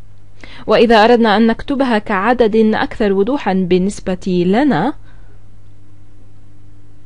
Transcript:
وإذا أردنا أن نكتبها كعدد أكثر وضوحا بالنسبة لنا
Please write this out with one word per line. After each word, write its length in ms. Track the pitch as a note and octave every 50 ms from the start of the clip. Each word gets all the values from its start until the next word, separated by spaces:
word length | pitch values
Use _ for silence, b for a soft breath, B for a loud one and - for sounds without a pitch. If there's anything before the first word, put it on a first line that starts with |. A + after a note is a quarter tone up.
| - - - - - - - B B B B B A#3+ A#3
وإذا 360 | A3+ - A3+ G#3+ A#3 A3 G#3
أردنا 340 | A#3 B3 A#3 A#3 A3+ G3 G#3
أن 100 | A#3 A3+
نكتبها 500 | A3+ - - - C#4+ B3 C#4 B3+ A#3+ G#3
كعدد 580 | G#3 - A3 F#3+ F#3+ A3 B3+ B3 A#3+ G#3+ G3
أكثر 580 | A3 A3 G#3+ G#3+ - - C#4 - - A#3 G#3 G3
وضوحا 400 | F#3+ G3 G#3+ C4+ C#4+ - G#3+ F#3
بالنسبة 920 | F#3+ F#3+ F3 F3+ F#3 F3+ G3 G3+ - - - F#3 F3+ - G3 F3+ F3+ F3 F3+
لنا 460 | F#3+ A3+ D4 D4+ G#3+ D3 E3+ B3+ D#4 - b b b b b b b b b b - - - - - - - - - - - - - - - - - - - - - - - - - - - - - - -